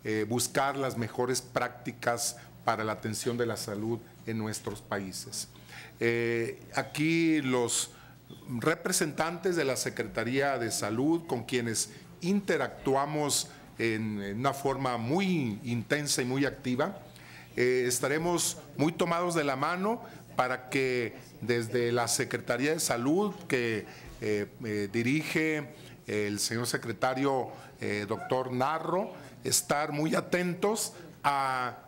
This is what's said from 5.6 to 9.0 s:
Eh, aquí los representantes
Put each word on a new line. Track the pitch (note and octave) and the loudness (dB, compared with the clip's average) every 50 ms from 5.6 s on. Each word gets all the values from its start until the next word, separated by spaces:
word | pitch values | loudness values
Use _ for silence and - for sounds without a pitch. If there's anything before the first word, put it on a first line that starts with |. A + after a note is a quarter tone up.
| - - - - - - - - | -20 -18 -18 -16 -16 -18 -6 0
Eh, | A#2 A#2 A#2 A#2 A#2 A#2 A#2 A#2 A#2 A#2+ - - - - - | 2 2 2 2 2 0 0 0 0 -2 -6 -10 -14 -4 -2
aquí | C#3 C3 - - D3 D3+ D#3+ E3 E3 E3 D#3+ D#3 D#3 | -2 -2 -2 -2 0 2 2 4 4 4 4 4 2
los | C3+ C3 B2+ B2 A#2+ A2+ - - - - - - - - - - - - - - - - | 2 2 2 2 2 2 0 0 -2 -4 -8 -20 -20 -20 -20 -20 -20 -20 -20 -16 -10 -6
representantes | B2+ A#2 B2 D#3 E3 - - - F3+ - | -6 0 2 2 2 2 0 0 2 2